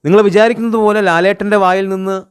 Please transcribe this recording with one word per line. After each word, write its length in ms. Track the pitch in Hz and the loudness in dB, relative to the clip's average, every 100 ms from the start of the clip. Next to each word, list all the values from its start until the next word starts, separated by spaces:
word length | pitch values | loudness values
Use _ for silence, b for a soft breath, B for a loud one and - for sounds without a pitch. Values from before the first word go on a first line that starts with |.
| 147 | 2
നിങ്ങൾ 140 | 202 202 | 2 4
വിചാരിക്കുന്നത് 520 | 180 226 220 233 226 214 | 2 0 0 -4 -2 0
പോലെ 140 | 214 190 | 0 0
ലാലേട്ടൻ്റെ 480 | 165 185 196 202 208 | 0 0 -2 -2 0
വായിൽ 220 | 185 190 196 | 0 0 -4
നിന്ന് 220 | 190 190 190 190 | -6 -6 -8 -10